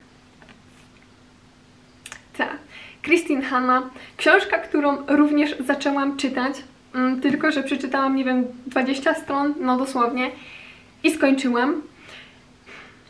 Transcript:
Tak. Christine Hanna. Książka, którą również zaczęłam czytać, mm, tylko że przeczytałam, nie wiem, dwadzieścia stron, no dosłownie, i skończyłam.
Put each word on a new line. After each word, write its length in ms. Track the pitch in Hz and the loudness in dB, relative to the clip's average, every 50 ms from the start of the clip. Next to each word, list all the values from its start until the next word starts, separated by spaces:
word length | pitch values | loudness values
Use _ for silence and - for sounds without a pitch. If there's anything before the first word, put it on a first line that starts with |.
| - - - - _ - - - - - - - - - - - - - - - - - - - - - _ _ - - _ _ - - - - - - - - - - - - - - - | -20 -20 -20 -20 _ -20 -20 -20 -20 -20 -20 -20 -20 -20 -20 -20 -20 -20 -20 -20 -20 -20 -20 -20 -20 -20 _ _ -20 -20 _ _ -20 -20 -20 -20 -20 -20 -20 -20 -18 -18 -18 -18 -20 -12 -6
Tak. 200 | - - - - - - - - - - - - - | -6 -6 -6 -6 -12 -14 -18 -20 -20 -20 -20 -18 -6
Christine 400 | - 294 339 339 - - 285 262 | 0 2 2 2 2 0 -2 -2
Hanna. 400 | 269 - 269 254 254 254 254 254 254 - - - - - - | -2 -2 -2 0 2 2 2 2 0 -4 -14 -18 -20 -16 -6
Książka, 420 | - - 302 330 392 381 - - 330 | 0 4 4 4 4 4 2 -4 -4
którą 380 | - - - 302 285 285 285 285 - | -4 -2 0 0 2 2 0 0 0
również 500 | - 294 294 302 294 294 294 294 294 294 - 254 | 2 4 4 4 4 4 2 2 0 -2 -4 -2
zaczęłam 500 | 285 277 277 - 285 277 277 277 285 277 | -2 -2 0 0 -2 0 0 0 -2 -2
czytać, 380 | - 285 247 - - - 277 285 - - - - - - - - | -2 -4 -2 -2 -2 -2 -4 -4 -8 -12 -20 -20 -20 -16 -8 -4
mm, 260 | 254 254 262 262 254 | 0 0 0 0 0
tylko 320 | - 269 285 - 311 311 | 0 0 0 2 0 0
że 100 | 302 277 | 0 0
przeczytałam, 540 | 269 269 285 - 269 254 285 269 269 269 269 | -2 -2 -4 -4 -4 -2 0 0 2 2 2
nie 80 | 269 262 | 2 2
wiem, 200 | 254 254 254 247 - - - - | 2 2 0 0 -2 -6 -12 -10
dwadzieścia 480 | 262 - 269 254 269 277 - - 330 311 | -4 -2 0 0 0 0 0 0 0 0
stron, 400 | 320 - - 277 277 285 294 294 349 | 0 -2 -2 -2 0 0 0 -2 0
no 160 | 254 254 254 | 0 0 2
dosłownie, 540 | 254 269 269 - 247 240 240 - 254 254 277 - - - - - - - - - - - - - - - | 0 0 0 0 0 0 0 0 -2 -4 -4 -6 -10 -18 -20 -20 -20 -20 -20 -20 -20 -20 -20 -6 0 0
i 60 | 320 | 0
skończyłam. 720 | 320 - 302 269 269 269 - 247 233 240 247 285 349 302 - - - - - - - - - - - - - - - - - - - - - - - - - | 2 4 4 4 4 4 2 0 2 2 2 0 0 -4 -6 -12 -18 -20 -20 -20 -20 -20 -20 -20 -20 -20 -20 -20 -20 -20 -20 -20 -20 -20 -20 -20 -20 -20 -20